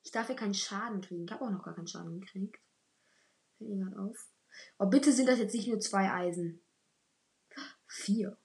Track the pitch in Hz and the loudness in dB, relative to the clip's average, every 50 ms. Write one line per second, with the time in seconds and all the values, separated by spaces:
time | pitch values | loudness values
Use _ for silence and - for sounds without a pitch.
0 | _ - - 226 233 - 254 254 226 202 202 190 - - 202 196 220 240 214 190 | _ -4 -4 -2 -2 -2 -4 -2 -2 -2 -2 -2 -4 -4 -4 -6 -4 -4 -6 -6
1 | 185 - 175 170 170 170 - - 262 233 196 175 - 175 170 175 165 165 - 175 | -6 -6 -8 -8 -8 -8 -8 -8 -4 -4 -4 -6 -6 -10 -10 -10 -10 -10 -10 -10
2 | 175 170 165 180 190 - - 190 196 214 - - _ _ _ _ _ _ _ _ | -10 -8 -8 -10 -10 -10 -8 -8 -8 -8 -8 -18 _ _ _ _ _ _ _ _
3 | _ _ _ _ _ _ _ _ _ _ _ _ 220 226 202 190 190 190 208 202 | _ _ _ _ _ _ _ _ _ _ _ _ -10 -6 -4 -4 -4 -4 -6 -6
4 | 196 208 240 - - - _ _ _ _ - - - - _ _ 202 190 202 285 | -6 -8 -8 -10 -18 -20 _ _ _ _ -20 -20 -20 -20 _ _ 2 6 6 8
5 | 277 294 254 240 262 254 254 226 214 - - 233 196 240 226 196 196 - - 196 | 8 8 6 8 6 6 6 6 4 0 0 -2 0 0 0 0 -2 2 2 4
6 | 190 190 - 180 180 175 170 175 170 170 165 - _ _ _ _ _ _ _ _ | 4 4 2 2 0 0 0 0 -2 -4 -6 -8 _ _ _ _ _ _ _ _
7 | _ _ _ _ _ _ _ _ _ _ - 277 277 - - _ _ _ - - | _ _ _ _ _ _ _ _ _ _ -16 -16 -16 -16 -18 _ _ _ -14 -8
8 | - - 202 226 196 196 - _ | 0 0 2 2 2 -2 -6 _